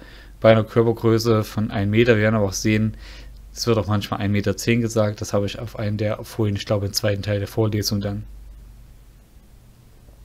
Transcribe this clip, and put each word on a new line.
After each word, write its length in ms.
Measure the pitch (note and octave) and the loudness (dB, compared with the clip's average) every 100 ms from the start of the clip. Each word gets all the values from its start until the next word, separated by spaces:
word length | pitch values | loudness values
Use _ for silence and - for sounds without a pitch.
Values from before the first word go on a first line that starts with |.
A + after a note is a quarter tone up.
| - - - - | -8 -20 -20 2
bei 100 | A2 | 6
einer 140 | A2 G#2+ | 6 4
Körpergröße 800 | A#2+ A#2 A2+ A2+ A2+ A2+ A2 G#2 | 2 2 2 2 2 4 2 0
von 260 | - G#2+ | -4 -4
ein 180 | A2 G2+ | -2 0
Meter. 280 | G#2+ A#2+ G#2+ | 4 6 6
Wir 60 | |
werden 120 | G#2+ A2 | 4 2
aber 120 | G2 | 0
auch 40 | |
sehen, 460 | F2+ A2 G#2+ A2 - - - - - - | 0 0 2 0 -4 -14 -18 -18 -20 -18
es 140 | - - | -6 0
wird 100 | A2 | 0
auch 100 | G2 | 2
manchmal 340 | G#2 G2 - | 0 -2 -4
ein 100 | G2+ | 0
Meter 240 | G2+ G2+ F#2+ | 0 0 -2
zehn 240 | - A#2 | 0 0
gesagt, 400 | A2+ A2+ G#2 G#2 | 0 0 0 -2
das 140 | G#2+ | -4
habe 120 | G2+ G2+ | -2 -2
ich 140 | - | -6
auf 180 | A2+ - | -10 -6
einen 200 | G#2+ G#2 | -4 -2
der 260 | G#2 A2+ | -4 -4
Folien, 320 | A#2 - G#2+ G2+ | -8 -2 -2 -2
ich 100 | - | -2
glaube 200 | G#2+ G2+ | -2 -2
im 80 | |
zweiten 280 | - G#2+ G2+ | -2 -2 -2
Teil 180 | G2+ G#2 | -2 -4
der 100 | G2 | -4
Vorlesung 500 | - G#2+ G#2 G2 G#2 | -2 0 0 -2 -2
dann. 240 | G2+ G2+ G#2+ - - - - - - - - - - - - - - - - - - - | -4 -6 -10 -16 -20 -20 -20 -20 -20 -20 -20 -20 -20 -20 -20 -20 -20 -20 -20 -20 -20 -20